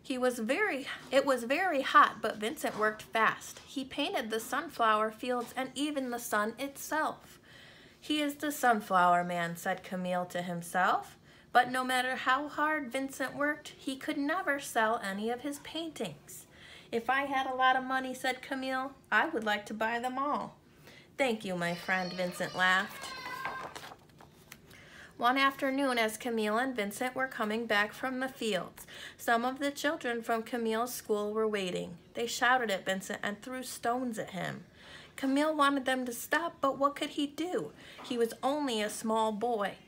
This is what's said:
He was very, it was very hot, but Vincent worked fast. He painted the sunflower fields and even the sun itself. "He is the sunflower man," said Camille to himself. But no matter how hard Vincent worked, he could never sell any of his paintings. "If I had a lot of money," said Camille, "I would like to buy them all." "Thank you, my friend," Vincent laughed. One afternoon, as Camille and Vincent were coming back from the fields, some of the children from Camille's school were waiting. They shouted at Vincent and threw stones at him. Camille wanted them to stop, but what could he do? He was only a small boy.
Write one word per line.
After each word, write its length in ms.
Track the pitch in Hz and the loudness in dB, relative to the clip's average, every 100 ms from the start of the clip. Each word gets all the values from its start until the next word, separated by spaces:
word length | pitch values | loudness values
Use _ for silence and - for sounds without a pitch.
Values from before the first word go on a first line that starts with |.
He 160 | - 254 | -6 0
was 220 | 254 240 | 2 2
very, 480 | 220 311 427 277 - - - | 0 2 2 0 -6 -10 2
it 140 | 269 277 | 4 4
was 180 | 254 | 2
very 380 | 233 294 381 285 | 2 2 2 2
hot, 400 | 285 302 247 - | 6 8 8 6
but 160 | 220 214 | -4 -2
Vincent 420 | 214 311 214 202 | -4 -2 -4 0
worked 220 | 214 214 | 0 0
fast. 580 | - 226 208 - - - - | -4 2 2 2 -10 -16 -10
He 160 | 277 | -10
painted 460 | 262 - 311 381 220 | -8 -4 -2 -2 -2
the 100 | 220 | -4
sunflower 720 | - 262 330 - 226 214 220 | -2 -4 -4 2 4 4 2
fields 420 | 220 247 247 240 - | -2 -2 -2 -2 -6
and 140 | 254 247 | -6 -2
even 360 | 302 294 262 | -2 -2 -4
the 80 | 240 | -6
sun 340 | 240 220 214 220 | -2 0 0 -4
itself. 800 | 277 277 - 302 302 - - - - - - - - - | -8 -8 -4 -2 -2 -4 -16 -20 -20 -20 -20 -20 -20 -20
"He 220 | - 302 | -2 0
is 140 | 294 285 | 0 -2
the 160 | 302 | -4
sunflower 760 | 285 247 220 214 185 180 175 175 | 2 4 4 4 4 6 6 2
man," 320 | 175 170 170 | -2 -2 -4
said 260 | 196 185 | -4 -4
Camille 420 | - 185 180 180 180 | -4 -6 -2 -2 -2
to 140 | 175 | -6
himself. 760 | 180 170 170 185 190 370 - - - - - | -4 -6 -4 0 2 2 -4 -20 -20 -20 2
But 180 | 240 247 | 4 4
no 140 | 254 | 0
matter 320 | 254 254 254 247 | 2 2 2 0
how 320 | - 262 294 | 2 2 2
hard 460 | 302 302 311 254 | 0 2 0 -2
Vincent 420 | 269 269 - 262 262 | -4 -4 -4 -6 0
worked, 340 | 285 302 - | -2 -2 -8
he 280 | - - 269 | -10 -8 -6
could 200 | - 302 | -4 -2
never 440 | 285 349 370 285 | 0 0 0 -2
sell 400 | - 240 220 233 | -2 2 2 2
any 260 | 196 196 220 | -2 -4 -2
of 120 | 240 | -2
his 180 | 294 285 | -4 -8
paintings. 880 | - 311 330 - 208 143 - - - - - - - | -8 -8 -8 -6 -8 -8 -16 -18 -18 -20 -20 -20 -6
"If 160 | 233 233 | -4 0
I 160 | 269 277 | 0 2
had 200 | 277 269 | 0 0
a 100 | 254 | 4
lot 200 | 262 262 | 6 6
of 80 | |
money," 300 | 254 262 262 | 2 -2 -2
said 280 | 254 262 254 | -2 -2 -2
Camille, 520 | - 269 262 262 269 - - | -6 -6 -2 -4 -4 -10 0
"I 140 | 214 311 | 2 2
would 180 | 311 | 0
like 220 | 214 208 - | 0 -2 -2
to 80 | |
buy 260 | 214 226 233 | -4 -2 0
them 180 | 254 254 | -2 -2
all." 380 | 294 220 - - - - - - - - | 0 -2 -4 -12 -20 -20 -20 -20 -20 0
"Thank 260 | 269 220 | 2 2
you, 140 | 202 180 | -2 -2
my 180 | 170 175 | -2 -2
friend," 380 | - 185 180 | 0 0 0
Vincent 420 | 180 180 175 175 - | -2 -4 -2 -4 2
laughed. 560 | 185 190 208 - - - - - 523 - - - - - - - - - - - - - - - - - | 4 4 2 -8 -12 -10 -10 -8 -6 -6 -10 -12 -14 -18 -20 -20 -20 -20 -20 -20 -20 -20 -20 -20 -20 2
One 200 | 233 269 | 4 6
afternoon, 600 | 269 269 277 262 277 240 | 4 2 0 2 2 4
as 200 | 220 220 | 2 0
Camille 400 | 254 226 214 220 | -2 0 2 2
and 180 | 262 240 | 0 -2
Vincent 400 | 202 - 254 262 | -4 -2 -4 -2
were 140 | 262 | -4
coming 380 | - 214 220 226 | -2 -2 -2 2
back 260 | 208 214 | 2 2
from 260 | - 262 254 | -2 -4 -4
the 80 | 269 | -6
fields, 580 | 262 226 185 - - - - - - | -2 -2 -2 -4 -14 -16 -14 -16 -6
some 300 | - 233 247 | 2 2 2
of 140 | 269 | 0
the 120 | 285 | -4
children 500 | 285 294 320 254 233 | 0 -2 0 -2 -4
from 220 | 226 226 | 0 -2
Camille's 500 | 226 247 226 220 247 | 0 -2 0 0 -2
school 400 | - - 208 208 | -4 -2 0 0
were 140 | 214 220 | 0 0
waiting. 500 | 208 185 175 175 175 - - | 0 -2 -2 -6 -12 -12 -6
They 120 | 233 | -4
shouted 420 | - 247 254 226 | 2 4 4 4
at 140 | 190 | 0
Vincent 380 | - 190 - 208 | 0 -2 -2 -6
and 180 | 202 208 | -4 -6
threw 220 | - 254 | -8 -8
stones 560 | 254 - 233 247 247 214 | -8 -4 0 0 -2 -4
at 120 | - | -6
him. 340 | 180 160 - - - - - - - | -4 -6 -6 -14 -20 -20 -20 -16 -4
Camille 400 | 269 277 311 302 | 2 4 2 4
wanted 300 | 277 285 254 | 4 4 0
them 180 | 262 247 | 0 -2
to 60 | |
stop, 460 | 240 - - 339 - | -6 -2 0 0 0
but 180 | - 262 | 0 4
what 200 | 277 277 | 0 2
could 140 | 294 | -4
he 160 | - 285 | -2 -2
do? 440 | - 339 285 151 - - - | -2 -2 -2 -4 -10 -18 -16
He 140 | - 240 | -6 0
was 160 | 226 - | 0 0
only 380 | 254 294 285 220 | 0 0 0 0
a 80 | 208 | -2
small 420 | 208 220 220 220 | -2 0 2 2
boy. 440 | 208 233 226 196 - | 0 0 0 -2 -4